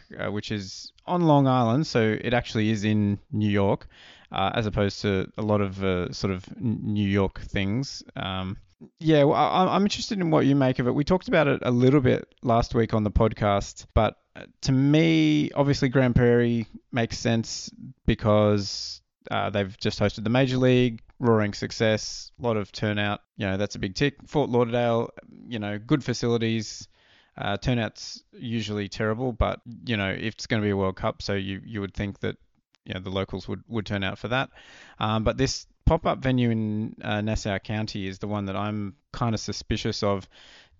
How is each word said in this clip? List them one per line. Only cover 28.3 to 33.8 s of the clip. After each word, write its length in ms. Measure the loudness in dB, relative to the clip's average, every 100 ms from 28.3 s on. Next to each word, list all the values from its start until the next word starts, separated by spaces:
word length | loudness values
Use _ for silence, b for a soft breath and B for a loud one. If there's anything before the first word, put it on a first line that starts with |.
usually 560 | -14 -6 -4 -4 -4 -6
terrible, 440 | -4 -4 -2 -4
but, 280 | -2 -2 -2 -10 -12
you 120 | -4 -2
know, 140 | -2
if 240 | -2 -6
it's 120 | -8 -4
gonna 160 | 0
be 80 | 0
a 60 | 0
World 200 | -2 -2
Cup, 240 | -4 -4
so 140 | -4
you, 260 | -4 -4 -8
you 160 | -10 -8
would 100 | -8
think 260 | -6 -8 -6
that, 180 | -8 -8 _ _ _ _ -10
you 80 |
know, 60 | -10
the 100 | -6
locals 360 | -4 -4 -6 -8
would, 160 | -10 -8
would 180 | -8